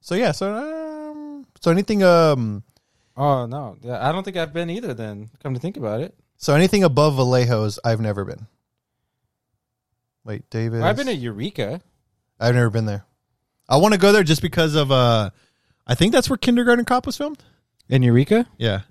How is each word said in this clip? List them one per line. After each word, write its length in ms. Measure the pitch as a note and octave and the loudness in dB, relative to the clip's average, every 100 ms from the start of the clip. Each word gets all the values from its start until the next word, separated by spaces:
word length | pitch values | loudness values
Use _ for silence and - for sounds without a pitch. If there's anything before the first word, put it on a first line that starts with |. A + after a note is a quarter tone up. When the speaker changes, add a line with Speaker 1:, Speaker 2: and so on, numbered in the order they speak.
Speaker 1:
So 140 | - F3+ | -4 -2
yeah, 160 | A3+ | -2
so, 220 | D3 G3 G#3+ | -2 -6 -6
um, 880 | D4 D#4+ D#4 D4+ D4+ D4+ D4 D4 C4+ _ | -8 -10 -12 -12 -14 -14 -16 -16 -20 _
so 120 | - | 0
anything, 320 | E3+ G3 G#3 | 0 0 2
um, 600 | F#3 E3+ D#3+ C#3+ A2+ G#2 - _ _ _ _ - | 4 6 4 2 -2 -6 -12 _ _ _ _ -4
Speaker 2:
Oh, 320 | C#3+ C3+ A#2+ | 0 0 -2
no. 300 | C3+ C3 F#2 | -10 -12 -16
Yeah, 260 | A#2 B2 B2 | -10 -6 -4
I 40 | |
don't 120 | E3+ | -4
think 140 | G3 F#3 | -6 -8
I've 160 | D#3+ | -6
been 160 | D#3 E3+ | -6 -6
either 240 | F3+ A#3+ | -8 -8
then, 360 | A#2 A2 G#2 G#2+ _ | -10 -10 -12 -16 _
come 120 | D3 B2+ | -8 -6
to 40 | |
think 160 | D#3+ G#3 | -8 -8
about 260 | A2+ G#2+ | -6 -6
it. 120 | E3 _ _ _ | -8 _ _ _
Speaker 1:
So 160 | - | 0
anything 300 | C#3+ F3+ G#3 | 2 4 4
above 320 | F#3 C3 D3+ C3+ | 2 4 2 2
Vallejo's, 640 | B2+ B2+ B2 A#2 G#2+ G#2 | 2 2 2 0 -2 -4
I've 160 | A#2+ A2+ | -4 -2
never 240 | A2 G2+ G2 | -2 -4 -6
been. 220 | G#2 A2 _ _ _ _ _ _ _ _ _ _ _ _ _ _ _ _ _ | -10 -18 _ _ _ _ _ _ _ _ _ _ _ _ _ _ _ _ _
Wait, 260 | - G#2 - | -12 -12 -8
Davis. 300 | A2+ A2+ A#2 | -6 -4 -2
Speaker 2:
Well, 100 | D#3+ | 0
I've 80 | G#3 | 0
been 100 | C4+ | -4
to 60 | F#3 | -4
Eureka. 680 | A#2+ G#2 C#3 - G#2 D#3 _ _ _ _ _ _ | -6 -8 -10 -6 -8 -8 _ _ _ _ _ _
Speaker 1:
I've 160 | A2+ B2 | 0 2
never 140 | A#2+ | 2
been 160 | A2 A2 | 0 -4
there. 200 | G2+ - _ _ _ _ _ _ | -6 -12 _ _ _ _ _ _
I 80 | C3+ | 2
wanna 200 | G3 G#3 | 4 4
go 140 | G3+ | 6
there 120 | G#3 | 4
just 180 | F3 D#3 | 4 0
because 340 | F3+ D#3 D#3+ D3+ | 0 0 0 0
of, 160 | C#3 | 2
uh, 400 | C3+ B2 A#2 G2+ - _ _ _ _ - | 4 4 2 0 -8 _ _ _ _ -6
I 100 | B2 | 0
think 180 | F3+ | 2
that's 160 | C4 - | 2 0
where 80 | C4 | -2
Kindergarten 480 | - A#3+ B3 A#3+ A#3+ | 0 2 4 2 2
Cop 200 | B3 C4 | -2 -2
was 120 | - | -8
filmed. 240 | D4 D4+ _ _ _ _ _ | -8 -10 _ _ _ _ _
Speaker 2:
In 140 | C3 | 2
Eureka? 420 | B2+ A#2+ C#3 G#3+ A#3+ _ | 4 4 4 2 0 _
Speaker 1:
Yeah. 240 | A2+ G2 G2 | -2 -2 -6